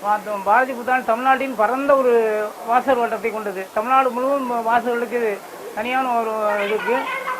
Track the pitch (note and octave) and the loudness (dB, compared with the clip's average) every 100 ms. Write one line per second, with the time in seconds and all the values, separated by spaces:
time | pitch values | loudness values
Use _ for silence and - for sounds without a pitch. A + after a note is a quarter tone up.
0 | G3+ G#3 G3+ G#3 F#3+ A3 C4 A#3+ A#3+ B3+ | 0 -2 -2 -4 4 4 4 -2 0 0
1 | A#3+ A3+ C4 C4 C4+ A3+ G#3+ B3+ C#4 C#4 | 2 0 4 2 2 0 0 2 4 4
2 | B3+ A#3 A3 G#3+ G#3 - A3+ A#3+ A#3+ B3 | 6 4 4 0 -4 -8 0 0 4 2
3 | A#3 A3 A3 G#3+ G#3 F#3 F#3+ A3+ A3+ C4 | 2 -2 -4 -4 -6 -6 -6 -4 2 2
4 | C4 A#3+ C4 C#4 B3+ A#3+ A3+ A#3+ A#3 A#3 | 2 -2 -2 -2 -2 -4 0 0 0 -2
5 | A#3+ A#3+ A3+ G3 - - - - A#3 C4 | -2 -2 -2 -4 -10 -14 -12 -8 -4 -2
6 | C4 A#3 A3 A3 G#3 G#3 G3+ G#3+ A#3 B3+ | 0 -2 -2 -2 -2 -2 -2 -2 0 -2
7 | - - - | -2 -6 -6